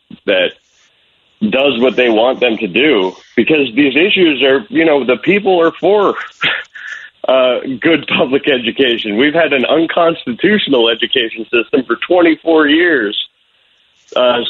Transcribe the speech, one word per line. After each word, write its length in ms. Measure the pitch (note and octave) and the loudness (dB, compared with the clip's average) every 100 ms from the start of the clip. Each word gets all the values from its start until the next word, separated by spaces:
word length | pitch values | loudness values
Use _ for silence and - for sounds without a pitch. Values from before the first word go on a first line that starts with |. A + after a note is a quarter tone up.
| _ - - | _ -12 -2
that 260 | F#2 F2 - _ _ _ _ _ _ _ - | 0 0 -4 _ _ _ _ _ _ _ -6
does 400 | G#2+ B2+ C#3+ A#2 | -2 0 0 2
what 160 | B2+ G#2+ | 0 2
they 120 | A#2+ | 2
want 300 | A2 B2 B2+ | 2 2 2
them 180 | B2 G#2 | -2 -2
to 120 | A2 | -4
do, 480 | G2+ D3+ A2+ F#2 - - | 0 2 2 0 -6 -8
because 320 | - A2 D#3 C3+ | -2 0 2 0
these 220 | A2 C#3+ C3 | 0 0 2
issues 480 | G3 G#3 E3+ C3 | 0 2 2 2
are, 160 | C3+ C3+ G#2+ | 2 0 0
you 160 | C#3 | 0
know, 200 | D#3+ C#3+ | 2 2
the 120 | A#2+ B2 | 0 -2
people 440 | - G3+ G3+ F3+ | 0 -2 0 2
are 120 | E3 | 0
for 420 | - F3 G#3 F3+ - - - | 0 0 2 0 -2 -8 -6
<laughs> 360 | - - - - - - - _ - | -4 -4 -10 -18 -18 -18 -20 _ 0
uh, 320 | C3 B2+ A#2 - B2+ | 2 2 0 -4 -4
good 260 | D#3+ D#3+ - | 0 0 0
public 420 | F#3+ D3 C3+ - | -2 0 0 0
education. 680 | C3 A2+ G#2 C3 A2+ A2 G#2 | -2 -2 -2 0 -2 -4 0
We've 180 | D3 | 0
had 180 | E3 D#3 | 2 0
an 120 | C#3+ | 0
unconstitutional 1200 | A#2+ D3 E3 - E3+ E3 - A2+ F#3+ G#3 C#3 C3 A2+ | 0 0 0 0 0 -2 -6 -2 0 0 0 2 2
education 560 | A2+ A2+ C3+ A2+ A2 | 0 -2 -2 -4 -6
system 400 | G#2+ A#2+ A2 C#3 | -4 -4 -2 -4
for 120 | A#2+ - | -4 -6
twenty-four 720 | - F3+ E3+ D3+ E3 D#3+ D3 | 0 2 2 2 2 2 4
years, 480 | D#3 F3 C#3+ G#2 - - _ _ _ _ _ _ _ _ | 2 2 0 -2 -6 -10 _ _ _ _ _ _ _ _
uh, 260 | - B2 A#2+ A#2 | 0 0 0 -2